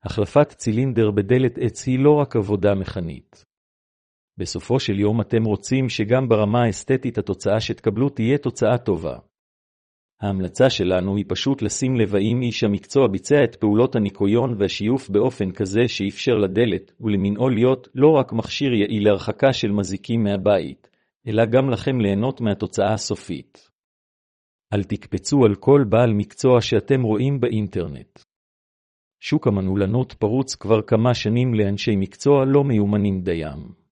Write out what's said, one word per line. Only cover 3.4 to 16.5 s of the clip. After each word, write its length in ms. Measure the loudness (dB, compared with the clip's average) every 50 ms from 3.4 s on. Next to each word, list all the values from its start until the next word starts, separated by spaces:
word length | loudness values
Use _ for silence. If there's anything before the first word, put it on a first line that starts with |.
| _ _ _ _ _ _ _ _ _ _ _ _ _ _ _ _ _ _ _
בסופו 420 | -10 -10 -8 -8 -10 -4 -2 -2 -2
של 200 | 0 -2 -2 0
יום 220 | 0 0 0 0
אתם 220 | -2 0 0 0 0
רוצים 460 | 0 -2 -4 -2 -2 -2 -2 -2 -2
שגם 400 | -2 -4 0 0 0 0 2 2
ברמה 340 | 2 2 2 2 2 2 0
האסתטית 540 | 0 -2 -6 -2 -2 -2 -2 -2 -4 -6
התוצאה 420 | -4 -4 -4 -6 -4 -2 -2 0 0
שתקבלו 500 | -2 -4 -8 -2 -2 -2 0 0 -2 -2
תהיה 280 | -2 -2 0 0 0
תוצאה 400 | 0 -2 -6 -4 0 0 0 0
טובה. 400 | 0 0 -2 -4 -2 -4 -8 -10 -10 _ _ _ _ _ _ _ _ _ _ _ _ _ _ _ _ _ _ _ _
ההמלצה 480 | -4 -4 -2 -2 -4 -6 2 2 2 2
שלנו 460 | 4 0 -2 0 0 0 0 -2 -2
היא 100 | -4 -4
פשוט 340 | -4 -6 -4 -2 -2 -2 -2
לשים 340 | -4 -6 -4 -4 -2 -2 0
לב 200 | 0 0 2 0
האם 260 | 0 0 0 -2 -2
איש 220 | -2 -4 -2 -2 -2
המקצוע 440 | 0 0 -2 -6 _ 2 2 2
ביצע 360 | 2 0 -4 -2 2 2 2 2
את 120 | 0 0
פעולות 400 | -2 0 2 4 4 2 2 0
הניקיון 600 | -2 -2 -2 -2 -2 0 0 2 0 0 -2 -2
והשיוף 520 | -2 -2 -2 -2 -4 -2 -2 -2 -2 -4 0
באופן 420 | 0 2 2 2 0 -2 -6 -6
כזה 360 | -4 -4 -6 -2 0 0 0
שאפשר 480 | 0 -2 -4 -6 -6 -6 -4 -2 0 2
לדלת 560 | 2 0 0